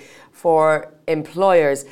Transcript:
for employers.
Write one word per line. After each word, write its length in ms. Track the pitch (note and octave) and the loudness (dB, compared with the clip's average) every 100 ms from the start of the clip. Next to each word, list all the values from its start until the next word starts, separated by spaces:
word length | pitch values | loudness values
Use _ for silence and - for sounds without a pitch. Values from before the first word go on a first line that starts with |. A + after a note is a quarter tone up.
| - - - | -20 -20 -20
for 640 | _ F3 D#3+ D#3 D3+ - - - | _ -2 2 2 0 -6 -16 -6
employers. 800 | D#3+ D3 E3+ G3 F3+ D3 C#3 C#3 | -6 -6 -2 2 2 2 -4 -8